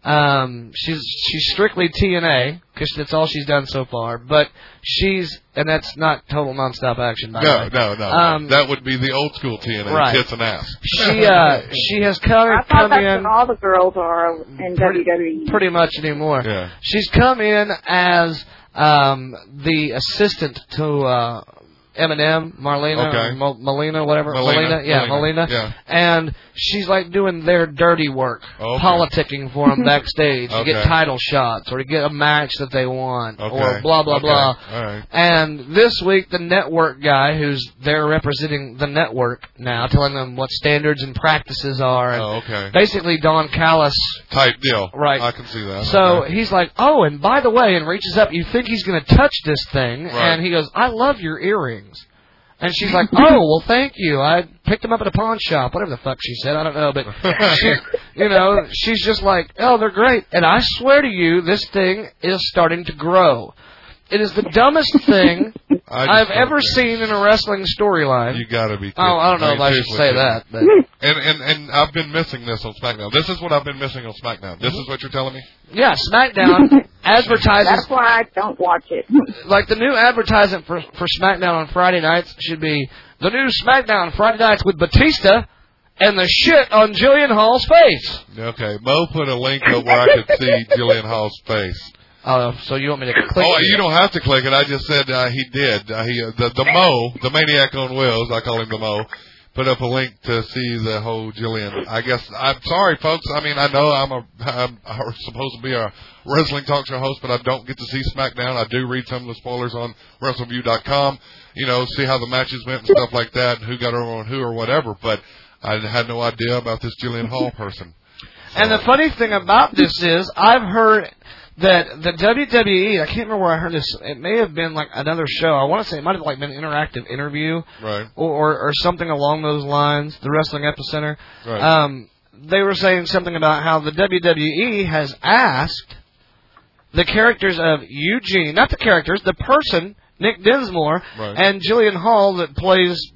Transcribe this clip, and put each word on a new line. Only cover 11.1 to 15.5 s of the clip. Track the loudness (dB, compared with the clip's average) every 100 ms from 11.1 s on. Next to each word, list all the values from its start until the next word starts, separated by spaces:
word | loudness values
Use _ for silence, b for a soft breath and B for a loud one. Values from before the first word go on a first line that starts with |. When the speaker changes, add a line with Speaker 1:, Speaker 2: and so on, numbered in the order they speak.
| 4
Speaker 1:
uh, | 6 6 6 2 -4
Speaker 2:
<laughs> |
Speaker 1:
she | -6 -4 0
has | 0 0
come, | 2 4 4
Speaker 3:
I | 2
thought | 4
Speaker 1:
come | 4 6
Speaker 3:
that's | 4 2 0
Speaker 1:
in |
Speaker 3:
what | 2
all | 2 2
the | 0
girls | 2 4 2 0
are | -2 0 0 -2
in | -12 -12 -6 0
Speaker 1:
pretty, | 2 2
Speaker 3:
W |
W | 0 0 -2 -6
E. | -2